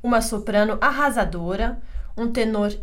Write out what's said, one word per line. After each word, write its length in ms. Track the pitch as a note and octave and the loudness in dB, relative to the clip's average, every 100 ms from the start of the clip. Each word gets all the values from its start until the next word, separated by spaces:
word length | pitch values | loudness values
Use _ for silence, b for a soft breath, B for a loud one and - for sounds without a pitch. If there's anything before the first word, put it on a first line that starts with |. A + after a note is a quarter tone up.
Uma 180 | A#3+ A#3 | 2 2
soprano 600 | A3 G#3+ G#3+ G#3 G#3+ G#3+ | 2 -4 0 2 2 2
arrasadora, 960 | C4 C4+ C#4+ A#3 F#3 F3 E3+ G3 A3+ B3 B B B - | 2 2 2 2 -2 -2 -4 0 -2 -2 B B B -4
um 140 | A#3 | -2
tenor 440 | A#3 A3 G#3+ G#3 G#3 | 0 0 2 0 0